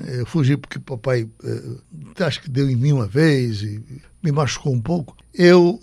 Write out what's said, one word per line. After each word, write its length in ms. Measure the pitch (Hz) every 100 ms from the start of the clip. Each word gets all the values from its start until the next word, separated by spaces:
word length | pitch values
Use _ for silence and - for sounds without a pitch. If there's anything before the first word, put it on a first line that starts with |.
| - 127
eu 80 | 117
fugi 300 | 165 131 143
porque 200 | - 139
papai, 500 | - 127 131 123 113 -
é, 800 | 123 113 135 127 _ 156 139 -
acho 160 | 170 -
que 120 | -
deu 180 | 127 139
em 60 | 123
mim 160 | 139
uma 160 | 139 101
vez 560 | 123 160 139 120 104
e 200 | 107 104 - 131 - -
me 80 | 165
machucou 400 | 143 135 - 147
um 100 | 123
pouco. 360 | 110 175 131 - _
Eu, 460 | - 175 180 175 -